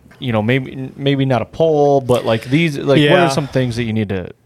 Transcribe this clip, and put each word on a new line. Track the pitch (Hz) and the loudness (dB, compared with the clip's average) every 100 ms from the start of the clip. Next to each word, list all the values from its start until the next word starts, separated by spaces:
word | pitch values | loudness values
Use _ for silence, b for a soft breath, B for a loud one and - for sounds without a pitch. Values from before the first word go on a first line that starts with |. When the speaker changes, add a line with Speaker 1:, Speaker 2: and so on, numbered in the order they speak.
| - - | -20 -12
Speaker 1:
You | 131 | -4
know, | 110 | -2
maybe, | 107 131 131 135 131 - | 0 -2 -2 -10 -12 -4
maybe | 139 139 135 | -2 0 0
not | 120 | 0
a | 107 | -2
pole, | - 165 151 143 139 | -2 0 2 4 2
but, | 123 120 - | 2 0 0
like, | 113 123 | -2 0
these, | 143 170 139 | 0 0 -2
like, | 143 | 2
what | 139 | 4
Speaker 2:
Yeah. | 147 143 135 | 4 4 2
Speaker 1:
are | |
some | 135 139 | 0 -2
things | 131 123 113 | -2 -2 -4
that | |
you | 117 | -4
need | 110 101 | -2 -2
to, | 95 87 - | -4 -8 -16